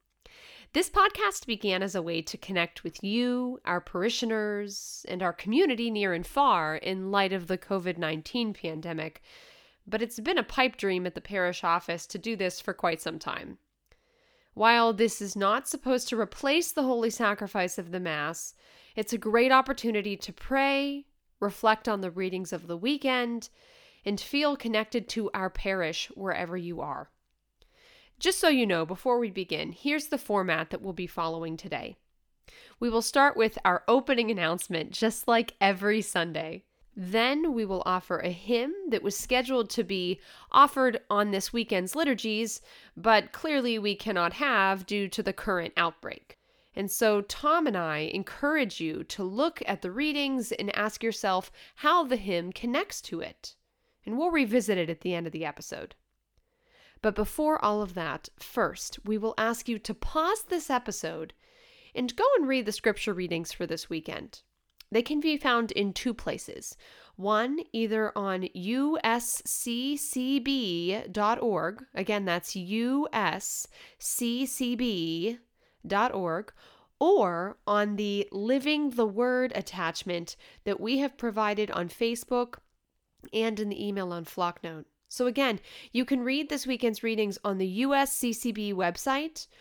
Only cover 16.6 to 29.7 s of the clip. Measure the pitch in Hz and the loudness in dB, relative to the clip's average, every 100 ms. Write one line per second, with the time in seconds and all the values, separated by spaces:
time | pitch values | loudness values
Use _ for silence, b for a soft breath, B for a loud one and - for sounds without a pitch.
16.6 | 339 - 262 240 226 220 214 202 202 208 | 2 0 2 2 0 2 0 0 -2 0
17.6 | 180 - 170 180 180 151 147 170 - - | -2 -2 -6 -4 -4 -2 -4 -6 -10 -16
18.6 | b b b b 175 226 214 233 254 262 | b b b b -4 -2 2 6 8 6
19.6 | 262 - 226 208 202 196 - - - 269 | 4 0 0 0 -2 -6 -8 -10 -2 2
20.6 | 277 277 277 285 - _ _ - 202 - | 4 2 0 -4 -10 _ _ -4 -4 2
21.6 | 220 220 - 202 185 170 185 185 185 175 | 2 4 2 -2 -2 -4 -4 -4 -6 -8
22.6 | 170 170 226 285 269 254 240 233 - b | -6 -4 -2 0 0 0 0 -4 -8 b
23.6 | b b b b 202 202 - 285 294 277 | b b b b -4 -4 -2 0 2 0
24.6 | 233 220 214 240 233 226 208 196 185 - | 0 0 0 -2 -2 -4 -4 -2 -4 -2
25.6 | 202 190 160 170 - - 196 - 175 180 | -2 0 -2 -4 -8 -6 -4 -2 -4 -6
26.6 | 170 170 147 135 147 _ _ _ _ _ | -6 -6 -6 -8 -12 _ _ _ _ _
27.6 | b b b b b b 349 370 339 269 | b b b b b b 0 4 6 6
28.6 | 220 170 160 185 254 240 226 185 175 160 | 4 2 -2 -2 0 0 0 -4 -4 -4
29.6 | 160 | -6